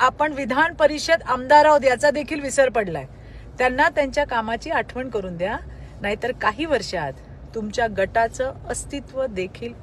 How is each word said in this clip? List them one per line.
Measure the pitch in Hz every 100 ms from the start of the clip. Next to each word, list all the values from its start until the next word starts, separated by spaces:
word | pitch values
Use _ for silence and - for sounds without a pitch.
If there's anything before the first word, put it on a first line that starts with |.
आपण | 247 - 302
विधान | 277 262 254 330
परिषद | 320 302 302 302 330 -
आमदार | 254 254 294
आहोत | 302 294
याचा | 262 247 294
देखील | 285 277 302
विसर | 277 262 262
पडलाय. | 226 196 156 131 - - - - -
त्यांना | 254 254 320
त्यांच्या | 311 277 247
कामाची | 285 240 220 226 302
आठवण | 294 226 240 254
करून | 220 190 170
द्या, | 185 247 - - - -
नाहीतर | 202 226 233
काही | 247 208 214
वर्षात | 320 269 190 180 143 131 - - -
तुमच्या | 226 214 208 233 190
गटाचं | 190 226 226 - 262 262 233
अस्तित्व | 240 - 285 - 262 262
देखील | 190 190 - 233 233